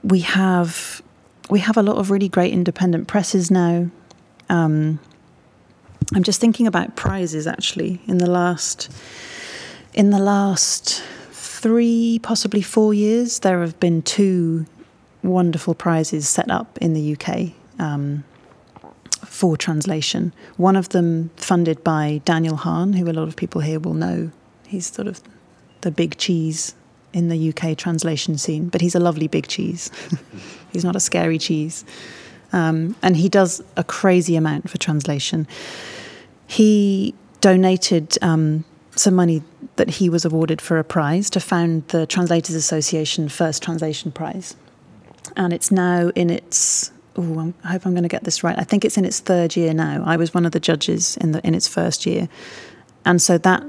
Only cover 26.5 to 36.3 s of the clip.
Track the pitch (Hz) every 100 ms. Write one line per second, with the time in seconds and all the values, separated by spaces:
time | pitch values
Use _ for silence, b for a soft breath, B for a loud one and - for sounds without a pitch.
26.5 | 160 - - _ _ _ 170 170 165 160
27.5 | 156 170 156 175 160 170 151 - 151 -
28.5 | 156 175 175 170 175 175 156 160 160 -
29.5 | - 180 170 - B B 170 - 98 -
30.5 | - - 175 175 185 - 175 165 160 -
31.5 | 160 151 - - B B B B B _
32.5 | 185 160 160 165 226 185 170 180 202 185
33.5 | - - - 170 - 196 180 170 160 160
34.5 | 151 - - - 151 143 143 - 165 151
35.5 | B B B B B B B B